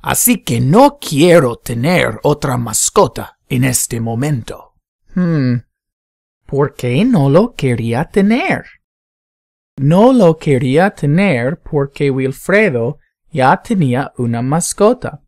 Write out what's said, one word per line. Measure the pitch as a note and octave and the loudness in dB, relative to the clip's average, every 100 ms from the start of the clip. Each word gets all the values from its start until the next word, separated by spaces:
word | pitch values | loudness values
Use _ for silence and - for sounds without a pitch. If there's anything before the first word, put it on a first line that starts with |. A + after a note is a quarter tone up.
Así | - C3 - A#3+ | -4 -2 0 -2
que | - A#2 | -2 -2
no | B2+ G3 C#4+ C#4+ | 2 4 4 2
quiero | - C#3+ F3 E3+ B2+ A2+ | -6 2 6 6 4 -4
tener | - A#2 C#3 F3+ A#2+ G#2+ | -8 -4 0 0 -2 -2
otra | - D3 C#3+ B2 | -2 -2 -4 -4
mascota | A#2 A2 - - F#3 - A#2 _ _ | -4 -4 -2 0 0 -2 -14 _ _
en | B2+ | -2
este | C3 B2 - A#2 | -2 -2 -6 -6
momento." | A2+ A#2 C#3+ C3+ G#2+ - - _ _ _ _ | -6 -4 -4 -4 -8 -16 -18 _ _ _ _
Hmm. | F#3 F3 D#3+ B2+ A#2+ - _ _ _ _ _ _ _ - | -4 -2 0 -2 -2 -6 _ _ _ _ _ _ _ -8
¿Por | C#3 C#3 | -2 -2
qué | - B2 B2 B3 | -4 -4 0 2
no | G#3+ C#3 | 2 4
lo | D3 A#3+ | 2 2
quería | - C3+ A#2+ A2+ A#2 D#3+ | -2 -4 -2 -4 -4 -2
tener? | G#3+ G3 A#3+ F4+ D#3+ - _ _ _ _ _ _ _ _ _ _ - | 0 2 0 -2 -6 -8 _ _ _ _ _ _ _ _ _ _ -4
No | C3+ F3 A#3 | 2 4 4
lo | C4 F3 D#3+ | 6 4 2
quería | - C3 B2+ C#3 G3 | 0 0 2 2 0
tener | - C#3+ D#3+ G3+ B2+ B2 F3 | -2 -2 0 0 0 -4 -8
porque | - D3+ C#3 - C#3+ | -6 -4 -4 -2 -2
Wilfredo | C3 C3 C3+ - G3 G#3+ A#2+ A#2 - _ _ _ | -2 -4 -6 -2 0 2 -2 -4 -8 _ _ _
ya | D3 C3 F#3 | 0 2 2
tenía | - G#3 C#3+ B2 C#3 - | -2 -2 0 -2 -6 -6
una | A#2+ A#2 | -4 -4
mascota. | B2+ D#3+ - - G#3 B3 - D3 | -2 -4 -4 0 2 2 -6 -14